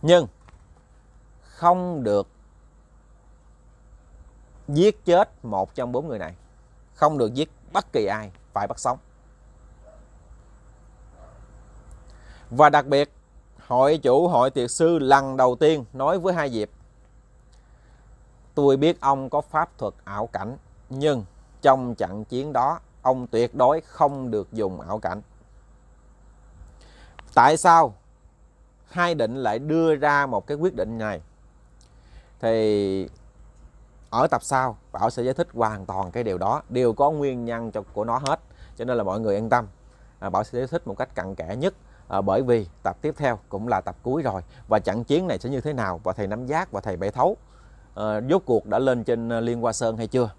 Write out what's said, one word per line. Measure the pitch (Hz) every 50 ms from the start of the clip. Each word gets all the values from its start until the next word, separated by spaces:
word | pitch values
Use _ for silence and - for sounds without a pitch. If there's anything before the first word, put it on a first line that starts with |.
| -
Nhưng | 156 175 175 151 104 - _ - - - - - _ - _ _ _ _ - _ _ _ - - - - -
không | _ - - - - 170 180 185 180 180 175 151
được | 127 104 104 101 98 - _ - - - _ - - - _ - _ _ - - _ _ - - _ - - _ _ - - _ _ - - - - - - - - - - - - - - - - - - - - -
giết | 143 151 180 214 208 - -
chết | - 170 175 196 - - - -
một | 120 104 95 95 - -
trong | - 127 120
bốn | 123 127 151 165
người | 127 104
này. | 85 80 90 - - - - - - - - - - _ -
Không | - 147 147 156 139
được | 120 110 120
giết | 131 156 - - - - -
bất | 160 190 - -
kỳ | - 127 107
ai, | 95 101 107 110 98 90 - - -
phải | _ 104 104
bắt | 101 113 -
sống. | - 127 127 - - - _ - - - - _ - - - - - - - - - 622 - - - - - - - - - - - - - - - - - - - - - - - - - - - - - - - - - - - - - - - - - - - - - - - - - - - -
Và | 117 127 147 147
đặc | 143 147 131
biệt, | 139 139 139 147 - _ - _ _ - - _ _ - - -
hội | - 123 123 131 143 156 156
chủ, | - 131 123 139 175 175
hội | 175 120 123 135
tiệt | - 139 120 120
sư | - - 165 165 170 160
lần | 139 131 139 135 135 135 131
đầu | 127 127 127 123 120
tiên | 156 151 160 147 127 -
nói | - 131 135 147 175 196
với | 165 190 180
Hai | 170 151 139
Diệp: | 120 110 104 - - - - - _ _ - _ _ - _ _ _ - _ - - - _ _ - _ _ - - - - - - _ - - - - - - _
"Tôi | - 143 139 135
biết | 135 147 165 170 -
ông | - 135 139 135 135 127
có | - 147
pháp | - - - 156 165 - - -
thuật | - 101 - - _
ảo | - 98 101 110
cảnh, | 117 - 92 98 107 131 - _ - - - - -
nhưng | 131 135 143 156 143 123 101 - - - - - - -
trong | - 143 131 131 127 123 117
trận | - - 87 95 104 107
chiến | - 123 123 139 151
đó, | 143 123 123 139 165 180 - _ _ -
ông | - 131 131 131 123
tuyệt | 117 - 113 120 120 -
đối | 107 127 131 151 165
không | - - - - 156 143 143 139 131 123
được | 110 107 95 -
dùng | - 110 107 95 92 82
ảo | 52 85 101 110
cảnh." | - 87 90 104 - _ - - - _ - - - _ - _ _ _ - _ _ - - _ - - - - - - - - - - - - - - - - - - - - - - -
Tại | 147 120 139 156
sao | 160 - 180 165 165 160 123 101 - _ - _ _ _ - _ _ - _ _ _ - _ _ _ - _ -
Hai | 175 175 175 170
Định | 147 113 110 123
lại | 135 127 110 107 120
đưa | 139 151 156 165 165 165 156
ra | 139 143 147 143 143 143
một | 135 120 101 -
cái | - 143
quyết | 147 160 185 185
định | - - 107 117 113
này? | 110 107 101 80 - - _ _ _ - _ _ _ _ _ - - _ - - _ - - - - _ - -
Thì | - 113 113 113 110 107 107 101 101 98 95 95 92 - - - - - _ _ - - - - - - _ - - _ _ - - -
ở | - 117 139
tập | - - 117
sau, | - - 143 131 131 127 110 - _ _
Bảo | - - 101 113
sẽ | - -
giải | 120 127 117
thích | - 175 - -
hoàn | 117 117 110 107 101 95
toàn | - 95 95 98 90
cái | - 120 120
điều | 107 92 90
đó, | 92 101 120 151 - -
đều | 120 127 127 117
có | 110 - 139 143
nguyên | 156 151 143 139 131 123 120
nhân | 117 117 117 117 113
cho, | 101 110 98 -
của | - 104 107
nó | 117 117 131
hết. | 147 - 151 - - - - - - - -
Cho | - 117
nên | 123 127
là | 120 104
mọi | 95 92 107
người | 113 107 98
yên | 101 113 113
tâm, | 117 123 113 98 - _ - - - - - - _ _
à, | 95 98
Bảo | 90 95 107
sẽ | - - 120
giải | 131
thích | 127 160 175 -
một | 117 101 -
cách | 127 131 -
cặn | - 98 95 95
kẽ | - - 82 101
nhất, | 123 147 190 - _ - - - - - -
à, | - 98
bởi | 98 98 95 -
vì | 135 123 123 113 101 85 - -
tập | - 95 90 -
tiếp | - 151 143
theo | - 147 131 117 104 - _
cũng | - 95 107 123
là | 117 95
tập | - - - -
cuối | - 120 131 160
rồi. | 147 123 98 95 85 - - - - -
Và | 113 107
trận | - - 95 117 117
chiến | - 139 165 190
này | 180 110 95
sẽ | - 120
như | 139 131
thế | - 147
nào? | 151 127 113 95 90 82 -
Và | 90
thầy | 92 - 104
Nắm | 98 104 117 127
Giác | 127 147 160 185 -
và | - 98
thầy | - 110 92
Bảy | 87 95 101
Thấu, | 107 123 131 180 220 - - - - - - - - - - - -
ờ, | - 104 107 107 107 117 131
rốt | 165 190 -
cuộc | - 123 107 -
đã | 104 107 117
lên | 131 135 127 120 113
trên, | - 120 117 117 113
ờ, | 117 113
Liên | 113 120 120 120
Hoa | 117 117
Sơn | 110 - 123 113 113
hay | 110 113
chưa? | 110 - 127 120 107 -